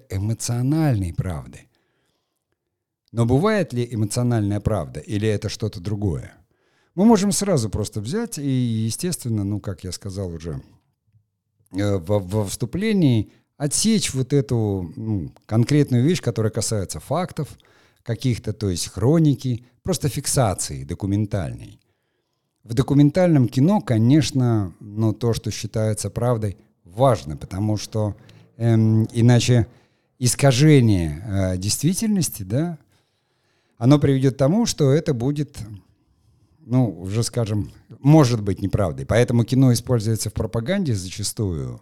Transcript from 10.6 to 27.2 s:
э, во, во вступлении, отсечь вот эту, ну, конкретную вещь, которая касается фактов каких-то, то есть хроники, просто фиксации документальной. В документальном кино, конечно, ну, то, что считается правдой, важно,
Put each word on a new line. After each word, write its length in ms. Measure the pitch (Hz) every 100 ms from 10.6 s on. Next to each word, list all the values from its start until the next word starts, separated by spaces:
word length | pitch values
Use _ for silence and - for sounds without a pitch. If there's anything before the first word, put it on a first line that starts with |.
| - _ _ _ _ _ _ _ _ _ _
э, 260 | 95 101 98
во, 220 | 80 104
во 260 | 90 107 95
вступлении, 840 | - 117 175 220 202 147 113 101 _ _ -
отсечь 560 | 143 - 220 220 -
вот 200 | 135 127
эту, 600 | 143 135 120 107 98 85 -
ну, 380 | 110 104 69 - -
конкретную 560 | 113 117 147 143 123
вещь, 180 | 139 180
которая 300 | 120 113 110
касается 480 | 113 - 107 87 -
фактов 480 | - 151 180 - 147 - _ _ _ _
каких-то, 500 | - 110 131 107 -
то 160 | - 101
есть 180 | 85 -
хроники, 760 | - 123 165 151 120 127 120 - _
просто 280 | - 180 151
фиксации 760 | 147 - 147 110 85 - 67
документальной. 960 | 69 - 98 101 104 101 69 60 78 - _ _ _ _ _ _ _ _ -
В 60 |
документальном 760 | 113 135 143 143 185 180 147 120
кино, 320 | 123 156 208
конечно, 920 | - 113 117 151 - 131 120 110 92 -
ну, 320 | 107 104 113
то, 180 | 101 117
что 200 | 110 107
считается 580 | - - 113 107 104 101
правдой, 480 | - 120 113 104 - _ _
важно, 540 | 82 98 135 110